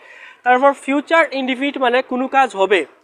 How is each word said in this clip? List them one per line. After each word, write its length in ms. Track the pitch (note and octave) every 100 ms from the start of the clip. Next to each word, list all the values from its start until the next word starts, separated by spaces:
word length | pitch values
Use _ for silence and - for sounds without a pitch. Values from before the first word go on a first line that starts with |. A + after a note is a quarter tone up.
| - - - -
তারপর 300 | B3 B3+ C#4
ফিউচার 540 | C4+ - C#4+ C#4+ E4 D4+
ইনডিফিনিট 460 | C4+ B3+ B3+ C#4+ C#4+
মানে 240 | B3+ B3
কোনো 260 | B3+ B3 C4
কাজ 280 | C#4 B3+ G3
হবে। 300 | F#3+ G3 C#3 _